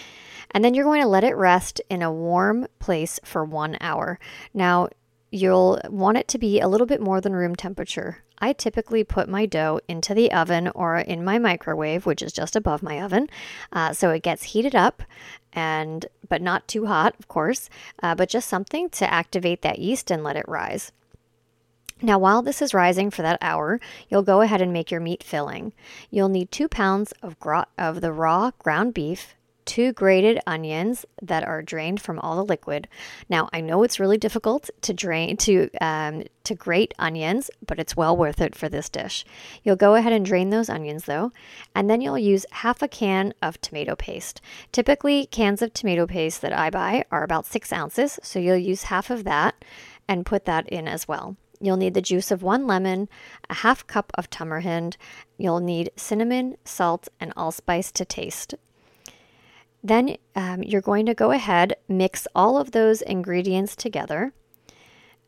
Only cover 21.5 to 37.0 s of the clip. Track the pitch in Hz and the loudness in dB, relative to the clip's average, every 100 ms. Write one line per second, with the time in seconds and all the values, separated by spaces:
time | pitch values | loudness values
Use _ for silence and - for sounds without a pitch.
21.5 | _ _ _ - - 233 196 190 220 247 | _ _ _ -20 -4 2 4 6 4 2
22.5 | 285 285 196 175 180 202 - 160 175 170 | -2 0 4 4 4 0 -2 -2 0 -2
23.5 | 156 151 233 - - - 202 202 196 220 | -2 -2 -4 -6 -18 0 2 6 6 6
24.5 | 208 180 175 165 170 170 175 - 156 143 | 4 2 -2 -2 -4 -4 -6 -6 -6 -4
25.5 | - - - - - - 202 196 190 180 | -8 -12 -14 -20 -20 -4 0 2 2 -2
26.5 | - 294 - 196 196 208 - 196 156 156 | -2 -2 0 2 2 -2 -8 -16 -10 -2
27.5 | 160 - - 170 160 165 156 160 170 233 | 0 -2 -4 -4 -2 -4 0 2 2 2
28.5 | - - 156 233 220 147 180 - _ _ | -2 -2 0 0 -2 -4 -6 -10 _ _
29.5 | _ - - 247 - 196 185 208 226 - | _ -8 0 0 2 4 6 6 2 0
30.5 | 160 156 156 196 247 - - 175 160 - | -4 -4 -2 -2 -4 -8 -12 -4 -2 -2
31.5 | 160 160 160 156 196 - 160 165 165 202 | -6 -6 -6 -4 -4 -6 -8 -4 -2 0
32.5 | 165 - 147 175 - - - - 170 - | -2 -2 -6 -8 -16 -18 -14 -2 0 0
33.5 | 165 160 175 240 - 196 214 220 233 214 | -4 0 4 4 4 2 2 2 -2 0
34.5 | 269 - - - 180 190 165 160 214 - | -2 -4 -8 -6 -4 -2 -2 -2 0 4
35.5 | 185 165 - 160 156 151 156 - _ - | 4 4 -2 -2 -2 -4 -6 -12 _ -10
36.5 | 196 - 175 - - | -8 0 2 2 0